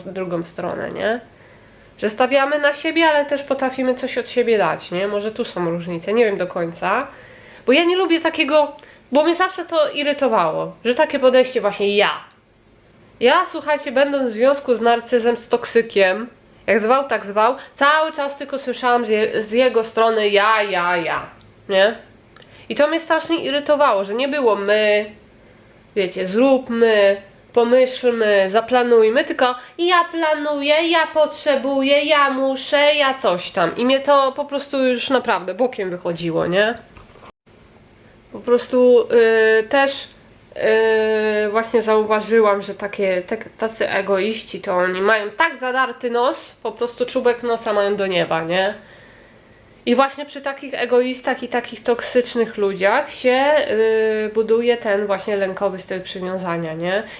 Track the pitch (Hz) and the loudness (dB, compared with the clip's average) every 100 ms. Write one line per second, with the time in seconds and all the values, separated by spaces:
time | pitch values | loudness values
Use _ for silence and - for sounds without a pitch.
0 | 185 185 180 170 170 - 175 - - - | -8 -10 -6 -6 -8 -10 -8 -8 -8 -6
1 | 196 240 - - - - - - - - | -4 -4 -8 -20 -20 -20 -20 -20 -20 -8
2 | 208 214 254 277 277 294 294 285 320 320 | -6 -2 0 2 2 0 0 0 -2 2
3 | 330 294 285 285 277 269 262 262 254 247 | 4 4 2 -2 -4 -4 -4 -2 -2 -2
4 | 262 - 220 254 233 220 170 156 - 180 | -4 -6 -4 -2 2 2 2 -2 -6 -4
5 | 202 208 214 220 226 - 170 170 170 170 | -4 -4 -6 -6 -8 -4 -4 -4 -6 -8
6 | 170 220 226 196 180 180 170 165 180 214 | -2 0 2 0 -4 -4 -6 -4 -4 -2
7 | - - - - - - - 277 339 359 | -4 -12 -20 -20 -20 -6 2 4 4 2
8 | 359 330 330 320 285 302 294 - - - | 2 0 0 -2 0 2 2 -2 -20 -20
9 | - 262 311 339 370 370 339 330 294 277 | -2 2 2 2 -2 -4 -4 -2 -2 -2
10 | 285 285 269 220 165 165 165 - 226 247 | -2 0 0 2 0 -2 -6 -6 -2 0
11 | 302 285 254 254 254 240 196 - 202 202 | 0 2 4 4 2 0 -2 -2 0 2
12 | 180 151 - _ _ _ _ _ _ _ | 2 0 -10 _ _ _ _ _ _ _
13 | - - 240 320 359 320 285 294 285 247 | -20 0 2 4 2 -4 -4 -4 -2 0
14 | 285 277 254 214 262 277 269 226 233 233 | 0 0 -2 0 2 2 0 0 2 2
15 | 233 247 226 226 - - - 226 226 202 | 0 0 0 -2 -2 -4 0 0 0 2
16 | 190 202 247 - _ - - 214 214 262 | 2 2 -6 -16 _ -10 -2 0 2 2
17 | 277 220 196 208 220 262 - - 277 311 | 2 -4 -4 0 0 0 -8 0 2 2
18 | 311 302 277 277 285 269 254 240 254 240 | 0 -2 -6 -6 -8 -8 -6 -4 0 2
19 | 220 214 220 - 214 226 254 220 220 - | 2 0 0 -2 -2 2 2 2 -2 0
20 | 226 220 208 202 214 220 208 180 175 180 | 0 2 2 4 4 2 0 -2 -2 -2
21 | 160 147 - - - - - 190 202 226 | -2 -6 -8 -18 -20 -18 -2 2 2 0
22 | - - _ - - - - 214 294 320 | -12 -20 _ -20 -20 -18 -8 0 0 0
23 | 320 320 320 330 - 285 285 294 285 202 | -2 -2 0 -4 -2 -2 0 2 2 2
24 | 196 220 277 294 240 202 202 214 214 208 | -2 -4 -2 0 2 2 2 2 2 2
25 | 208 - - - - - - - _ - | 0 -10 -20 -20 -20 -20 -20 -20 _ -4
26 | 185 185 185 202 269 262 262 233 226 214 | -4 -2 -4 2 4 2 0 2 4 6
27 | 196 202 - - - - 233 254 254 - | 4 2 -4 -20 -4 0 4 4 4 0
28 | 247 233 214 202 190 208 226 247 240 233 | -2 0 2 2 2 0 2 0 4 4
29 | 220 240 320 330 254 247 - - 349 359 | 4 2 0 0 0 0 -10 -4 0 2
30 | 339 330 320 302 294 285 277 302 339 330 | 2 0 -2 0 -2 -2 2 2 2 2
31 | 320 320 294 294 302 269 262 269 269 285 | 0 0 0 0 -2 0 0 0 2 2
32 | 294 294 277 262 269 262 - 294 294 302 | 2 2 2 0 -2 -4 -2 2 4 4
33 | 269 262 - 180 - - 170 - 247 269 | 2 0 0 -2 -2 -2 -2 0 0 2
34 | 269 285 269 269 285 285 285 277 262 240 | 4 4 2 -2 -6 -6 -4 0 0 0
35 | - 262 240 190 180 185 247 247 190 175 | 0 0 0 -2 -2 -4 -4 -2 -6 -6
36 | 175 165 170 165 165 185 214 240 - - | -6 -6 -4 -2 0 0 0 -2 -12 -20
37 | - - - - _ _ _ _ _ _ | -20 -20 -20 -20 _ _ _ _ _ _
38 | _ _ _ 220 208 240 - 254 247 247 | _ _ _ -10 0 0 0 4 6 6
39 | - 240 226 226 220 220 220 277 277 277 | 4 4 4 4 4 2 2 2 2 -2
40 | - - _ _ - - 220 220 226 220 | -12 -20 _ _ -18 -4 0 2 2 2
41 | 220 220 214 214 214 214 226 240 214 220 | 2 0 0 0 0 -2 0 0 2 2
42 | 208 214 202 226 214 202 196 196 202 - | 2 0 2 2 4 2 -4 -10 -8 -4
43 | 190 185 180 220 - - 220 220 - 196 | -2 -2 -4 -8 -10 -6 -6 -2 -2 -2
44 | 196 196 202 220 - 185 196 180 185 185 | 0 0 0 -4 -10 -12 -4 0 0 0
45 | 196 220 208 - 330 254 254 254 254 240 | 0 0 0 -2 -2 -2 -4 -2 -2 -4
46 | 247 233 247 330 - - 226 214 240 - | -4 0 0 -2 -8 -12 -10 -6 -6 -4
47 | 247 262 233 240 240 226 233 208 202 202 | -4 0 0 0 -2 -4 -2 0 0 0
48 | 196 175 165 165 165 180 190 208 - - | 0 0 0 -2 -2 -2 -2 -4 -14 -20
49 | - - - - - - _ - - 247 | -20 -20 -20 -20 -20 -20 _ -8 0 2
50 | 269 269 285 285 277 277 277 - 240 247 | 2 0 -14 -10 -10 -10 -10 -6 0 0
51 | 254 254 - 254 240 247 233 233 - 233 | 0 -2 -4 -4 -4 -6 -6 -6 -2 -2
52 | - 247 240 240 226 220 202 190 190 247 | 0 -2 0 0 -2 -2 -4 0 0 0
53 | 285 - 254 254 277 302 - 214 220 220 | -2 -2 0 2 4 2 2 0 2 2
54 | 220 214 214 214 220 226 240 233 233 202 | 0 -2 -2 -2 0 2 2 0 0 -2
55 | 208 190 202 202 196 190 202 185 - 185 | 0 -4 -2 -2 -2 -2 -4 -4 -8 -10
56 | 180 196 185 185 180 170 165 160 175 196 | -10 -10 -8 -6 -6 -6 -6 -6 -4 -4
57 | 220 - | -6 -12